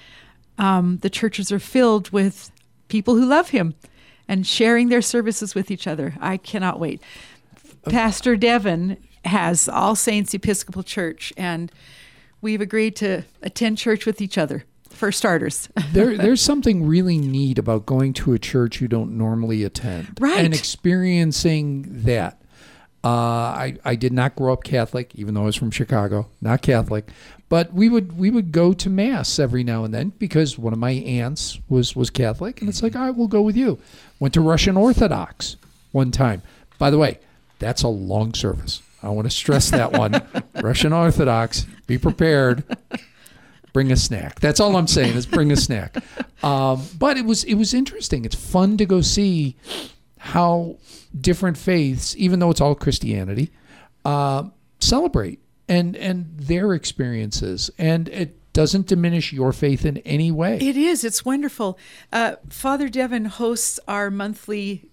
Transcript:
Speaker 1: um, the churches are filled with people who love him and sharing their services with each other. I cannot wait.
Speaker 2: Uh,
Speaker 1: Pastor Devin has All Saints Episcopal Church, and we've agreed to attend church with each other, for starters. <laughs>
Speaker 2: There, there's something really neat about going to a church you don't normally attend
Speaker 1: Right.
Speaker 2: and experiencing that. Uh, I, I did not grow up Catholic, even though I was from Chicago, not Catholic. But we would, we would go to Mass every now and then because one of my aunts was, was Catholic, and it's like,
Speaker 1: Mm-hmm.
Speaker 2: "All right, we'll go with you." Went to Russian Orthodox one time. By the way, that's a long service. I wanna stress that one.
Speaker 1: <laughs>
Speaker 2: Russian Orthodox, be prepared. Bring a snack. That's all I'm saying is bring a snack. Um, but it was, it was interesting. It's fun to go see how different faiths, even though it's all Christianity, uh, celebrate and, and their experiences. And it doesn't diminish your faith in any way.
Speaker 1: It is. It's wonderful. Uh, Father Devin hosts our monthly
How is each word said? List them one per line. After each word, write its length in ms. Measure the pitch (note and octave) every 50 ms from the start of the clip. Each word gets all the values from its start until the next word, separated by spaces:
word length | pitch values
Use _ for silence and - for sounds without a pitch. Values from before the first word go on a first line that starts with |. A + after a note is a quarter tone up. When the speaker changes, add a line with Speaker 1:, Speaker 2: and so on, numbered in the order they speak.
| - - - - - - _ _ _ _ _ -
Speaker 1:
um, 400 | G3+ G3 F#3+ F#3 F3 F3 F3+ F3
the 120 | - F#3+
churches 400 | - - A3+ A3 - - G3 -
are 80 | G3+ G3
filled 520 | - - - C4 B3+ A#3 G#3+ G#3 F#3 -
with 400 | G3 G3+ F#3+ G3 - - - - - _ _ _ _ _ _ -
people 260 | - A3 G3 - B3
who 100 | A3+ B3+
love 260 | B3 C#4+ D#4 F4 -
him 240 | - A3 F3 E3 D3+ - - - _ _ _ _ _ _ _ -
and 180 | G3+ F#3+ F#3
sharing 420 | - - - A3+ A3+ A#3 A#3 B3 A#3+
their 140 | A#3+ A#3+ G3+
services 520 | - - A#3+ A3 A3+ G#3 - G#3+ F#3+ -
with 160 | G#3 - -
each 160 | G3+ F3 -
other. 280 | F#3 D#3 D3+ F3 E3+ C#3 C#3
I 160 | - F#3+ F#3+
cannot 420 | F#3 - - - G3+ F#3 F3+ - -
wait. 240 | E3+ D#3 - - - - - - - - - - _ _ - _ _ - - _ -
Speaker 2:
Uh, 60 | D#3
Speaker 1:
Pastor 460 | G3+ A#3+ A3+ A3 - - - B3+ A#3+
Devin 600 | G3+ A#3 A#3 A#3+ A#3+ G3 G#3 E3 E3 F3 F#3+ G3 - - _ - _ -
has 440 | F3+ F#3+ G3+ E3+ E3+ F3 E3 - -
All 260 | - - F#3 G3+ A3
Saints 400 | - - A#3 G#3+ G#3 G3+ - -
Episcopal 480 | F#3+ - A3 G3+ - - - F3+ F#3+ F#3
Church, 500 | - - G#3+ F3+ D#3+ D#3+ - - - -
and 360 | - F#3+ F3 E3+ E3 E3+ E3 - - - - - - - - - - _ _ _ _
we've 200 | - G#3+ G#3+ G3+
agreed 340 | G#3 F#3+ - A3 A3 A3 G#3+
to 260 | - G#3+ G3 F#3 E3 - - _ _ -
attend 360 | G3 - - A#3 A3 A3 -
church 280 | - A#3 A3 G#3+ -
with 140 | A3+ G#3 -
each 160 | G3+ F#3+ - G3
other, 260 | D#3 D3 - - - _ _ _ _ -
for 200 | - - - G3+ G3
starters. 560 | - - G#3 F3 D#3 D3 - - - - - _
<laughs> 180 | G#3+ D#3 C#3+ D#3+
Speaker 2:
There, 240 | F#3 G#3+ B3+ G#3+
there's 240 | G#3 F3+ G#3+ C4 A#3 -
something 440 | - C#4+ D4 - A#3 G3+ F3 D#3+
really 320 | D3+ D#3 F3+ F3+ F3+ E3+ D#3
neat 400 | C#3+ C3+ C3 C3+ C#3 C3+ B2+ A#2
about 260 | G#2 A#2 A2 G#2+ G#2
going 260 | - C3+ C3 C3+ C3+ B2+
to 180 | - - C#3 B2
a 60 | A2
church 420 | - - - C3 A#2+ A2+ - -
you 60 | C3 A#2
don't 280 | A#2 A2+ A2 - A2+ A2+
normally 460 | A2 A2 A2+ A2+ A2+ A2+ A2+ A2 G#2
attend 540 | G2 - - - A2+ F2+ E2+ E2+ - - -
Speaker 1:
Right. 240 | A#3+ C#4+ F4 - E3+
Speaker 2:
and 100 | D#3+ D#3+
experiencing 1300 | D3 - - - - - F3 F3+ F#3 F#3 F#3 F3+ F3 E3+ D#3+ D3 - - E3+ D#3 D3+ D3 D3 C#3 C#3 C#3 - - B2 A2
that. 360 | B2 B2 A2 E2+ - - _ _ _ _ - - - - - - _ _ _ -
Uh, 60 | A#2+
I, 680 | A#2+ A#2+ A#2 A#2 A#2 A#2 A#2 A#2 - - B2+ C3 C3 - -
I 100 | B2+ B2
did 160 | A2+ B2 B2+ B2+
not 240 | B2+ B2 C#3+ -
grow 160 | - C3+ B2+ C3
up 100 | - -
Catholic, 520 | - - B2 A2+ - - B2 A#2+ - -
even 180 | - G#2 G#2 G#2+
though 80 | G#2 G#2
I 40 |
was 100 | G#2+ G2+
from 140 | - A#2+ A2
Chicago, 580 | - - C3 - C3+ A2 G2+ G2+ G2+ G#2 G#2+ - - _ -
not 180 | G#2+ A#2 C3
Catholic. 480 | - - B2+ A2+ A2 - A2 G#2+ G#2+ - - - - - - - _ _
But 240 | E3 E3+ E3+ E3+ F3+
we 160 | F#3 G#3+ A3+
would, 280 | A#3+ A#3 F#3+ F3 E3 E3+
we 120 | F#3 G3+
would 220 | B3 A#3 G3 E3 D3
go 200 | E3 E3+ F3 F#3+
to 160 | - - F#3+
Mass 480 | F#3+ F#3+ G3+ B3+ C4+ F3 B2+ - - -
every 260 | C#3+ A#2+ B2 B2+ B2
now 200 | A#2+ A2+ A2+ A2+
and 80 | A2 G#2+
then 160 | A2+ C#3+ G3+ - -
because 400 | G#3+ F#3 - D#3 D#3+ C#3 - -
one 140 | A2+ A#2 A2+
of 40 | A2+
my 120 | A#2+ B2+ C3
aunts 640 | B2+ - - B2 B2 A#2 B2+ D3+ - - - - - - -
was, 280 | C3+ B2+ A#2+ - -
was 140 | B2+ B2 -
Catholic, 500 | - - A#2+ A2 A2+ - F3 A3 C4 -
and 80 | G#3+ G#3
it's 140 | F#3+ - A3+
like, 100 | A3+ A3
Speaker 1:
Mm-hmm. 80 | B3
Speaker 2:
"All 60 | C4 C4
right, 80 | B3+
we'll 100 | A#3+ A#3 G#3
go 140 | G#3+ G#3 G#3
with 140 | G#3+ G3+
you." 220 | A#3+ C4+ A#3 C#3+ - - - - - - - _ _
Went 140 | C#3 C3+ -
to 60 | E3
Russian 360 | D#3+ D#3+ E3 D3+ - G3+ F#3
Orthodox 800 | F#3+ G#3+ B3+ B3 - A3+ F#3+ D3 G2+ E2+ - - - - - - - - - _ _ _ _ -
one 180 | C3+ C3+ B2+
time. 320 | A#2+ B2 C3+ A#2+ G#2 F#2 - - - - - _ _ -
By 120 | C#3 C#3+
the 80 | C#3 D3+
way, 200 | D#3 A#2 D#2+ - - _ _ _ _ _ _ -
that's 240 | G#2+ A2 B2 - -
a 60 | A#2+
long 460 | A2 G2 F#2 F#2 F#2+ G#2 A2 A2+ A#2
service. 480 | - - G2+ E2+ - - - - - - _ _ _ -
I 60 | G#2
wanna 220 | G#2 G#2+ G#2+ A#2
stress 400 | - - - - C#3+ C#3 - -
that 220 | - - A#2 - -
one. 280 | - A2+ G#2+ G#2+ C#4+ - - - -
Speaker 1:
<laughs> 220 | - - - - -
Speaker 2:
Russian 300 | A2 B2+ - - D3+ D#3+
Orthodox, 720 | E3+ E3 E3+ - - D#3 B2+ A2+ A2+ A#2 A2+ - - - - - - -
be 100 | - A#2+
prepared. 640 | B2+ - E3 - - E3+ D#3+ D3+ C#3 C3+ B2+ B2 C3+ - - - - _ _ - - - - _ _ - - - - - - _ _ - _ -
Bring 200 | C3+ C3+ C3 C3
a 40 |
snack. 440 | B2 - - A#2 F#2+ - C#3 - -
That's 180 | - D3+ D3 -
all 160 | G#3 G#3 G3
I'm 120 | F#3 E3+ D#3+
saying 280 | - D#3+ C3 A#2 A#2
is 100 | B2 A#2+
bring 260 | - - E3+ D3+ D3 C#3+
a 40 |
snack. 400 | B2+ - - B2+ G#2 - - - B3+ - - - - - - _ _ -
Um, 400 | D3 C#3 C3+ C3+ C3 C3 C3 C#3 F3+ F#3 D#3
but 180 | B3+ C#4+ C#4
it 80 | C4 A#3
was, 200 | A3 A3+ F#3+ -
it 100 | - A3
was 180 | G#3 A3 - B3
interesting. 520 | B3 C4+ - - A4 - - - B2+ A2+
It's 100 | A2 -
fun 420 | - - - - F#3 F#3+ G3+ G#3+ G#3
to 60 | G#3+
go 160 | F3 F#3+ F3+
see 540 | D#3+ - - G3+ G#3 G3 F3+ D#3+ D3 C3+ B2+ - - - - - - - - _ _ _ _ _
how 580 | - - - F3 F3 E3+ E3+ E3+ E3+ E3+ - - _ - - - - - - C#3+
different 380 | C3 F#3 F3 - F#3+ F3+ E3
faiths, 600 | - - F#3 F#3 E3+ D3 C3+ C3 C3 - - - -
even 220 | G3 F3+ F#3 F3+
though 100 | F3 E3+
it's 100 | D#3+ -
all 140 | - C#3+ C#3+
Christianity, 800 | - - D3 C3 - - A#2 G#2+ G2 F#2+ F#2+ G2 A2+ D3 - - _ _ _ - - - - _ _ -
uh, 400 | C#3+ C#3+ C#3+ C#3+ C#3 C#3 C3+ D#3+ G3 - _ _ _ _ _
celebrate 580 | - - A#3+ C4+ E4+ F4 - B2+ G2+ E2+ - - _ _ _ _ _ -
and, 260 | F3+ F3 F3 F3 F#3
and 300 | - - F#3+ F#3 F3+ F3 D#3+ E3
their 380 | D3+ C#3+ C#3 E3 F3 G3+ G#3 F#3
experiences. 960 | D#3 - - - - C3 B2 A#2+ A2+ A2 G#2 - - - G2 F#2 F#2 - - - -
And 300 | F3 D#3+ E3 E3 E3 -
it 280 | - G3 F3 D3 - - - _ -
doesn't 360 | D#3 D#3 D3+ - G3 F#3 -
diminish 440 | G3 F3 E3+ E3+ E3+ E3+ D3 - D3
your 200 | C3+ C3 C3 B2+
faith 320 | - D3+ C#3+ C#3 B2 -
in 140 | D#3 C#3 -
any 340 | - - D3 D3 D#3+ E3 D#3+
way. 240 | D3+ E3 F#3+ A3 -
Speaker 1:
It 160 | C4+ C4+ C4
is. 280 | C#4 D4+ F4 F4 - A#3
It's 200 | A3+ - - -
wonderful. 540 | B3+ C4+ C#4+ D4 C4+ - - A3 F#3+ F#3 - - - - - - _ -
Uh, 220 | A#3 A#3 - - - - -
Father 400 | - - - C4 C#4 C#4 C#4+ C4
Devin 380 | G#3+ C4 B3+ B3 B3 A#3 G#3+
hosts 520 | G#3 F#3 - A#3+ A3+ A#3+ A#3 - - - - -
our 240 | - G3+ G3+ G3+ G3+
monthly 800 | G3 G3 G3 G#3 G#3+ - - - A#3 G#3 G3+ G3 G3+ D#3+ - _